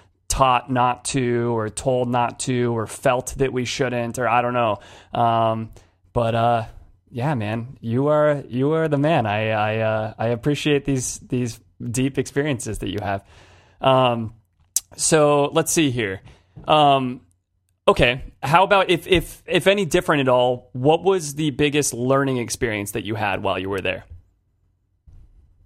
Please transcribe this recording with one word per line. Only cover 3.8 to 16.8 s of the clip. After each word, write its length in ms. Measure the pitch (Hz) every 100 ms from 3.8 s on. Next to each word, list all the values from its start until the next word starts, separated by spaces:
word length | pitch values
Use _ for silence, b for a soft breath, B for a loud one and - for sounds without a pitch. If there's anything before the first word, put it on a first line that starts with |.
| 127 123 117 120
or 80 | 117
I 140 | 120
don't 120 | 120
know. 260 | 123 113 101 B B B
Um, 580 | 120 117 113 113 113 110 - b b _
but, 220 | 123 113 117
uh, 300 | 117 117 110 - - _ _
yeah, 240 | 120 139
man, 440 | 131 104 117 120 -
you 260 | 117 120 143
are, 360 | 151 151 143 -
you 260 | 123 139
are 140 | 160 160
the 100 | 143
man. 280 | 147 160 110
I, 240 | 104 110
I, 280 | 107 107 110
uh, 340 | 110 110 110 -
I 100 | 113
appreciate 580 | 117 147 143 151 143 143
these, 340 | 135 - -
these 400 | - 127 123 - _ -
deep 360 | 120 117 135 135
experiences 600 | - 139 151 117 113 98
that 100 | 104
you 100 | 101
have. 240 | 98 98 - b b b b b
Um, 540 | 131 131 127 117 110 - _ _ _ - - -
so 500 | - 160 147 147 143
let's 200 | 156 160
see 200 | 175 147
here. 300 | 120 101 95 - b b b -
Um, 560 | 156